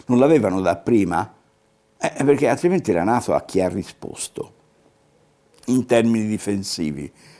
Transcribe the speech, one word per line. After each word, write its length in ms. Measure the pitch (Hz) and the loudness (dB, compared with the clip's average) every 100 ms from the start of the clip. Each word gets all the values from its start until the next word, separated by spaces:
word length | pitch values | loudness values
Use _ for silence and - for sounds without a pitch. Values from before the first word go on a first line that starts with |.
| - | 0
non 120 | 123 | 2
l'avevano 420 | 139 160 101 92 | 4 4 2 0
da 140 | 92 | 0
prima?" 580 | 85 - 117 92 85 - - _ _ _ _ _ _ | -2 0 2 2 -2 -4 -10 _ _ _ _ _ _
Eh, 280 | - - | -6 0
perché 240 | 139 143 131 | 2 2 2
altrimenti 420 | 120 175 185 120 | 0 0 0 0
la 140 | 85 | 0
nato 280 | 92 120 - | 2 0 0
a 100 | 73 | -2
chi 180 | - 92 | -2 -2
ha 80 | 92 | -2
risposto 840 | 95 - - - - - - - _ _ _ _ _ _ _ _ _ _ _ - | -2 -8 -12 -16 -12 -12 -12 -14 _ _ _ _ _ _ _ _ _ _ _ -2
in 200 | 127 120 | -2 2
termini 400 | 117 117 113 107 | 2 2 0 0
difensivi? 840 | 107 - 101 95 - 78 71 71 - - - | -4 -4 -4 -6 -6 -6 -6 -10 -16 -20 -20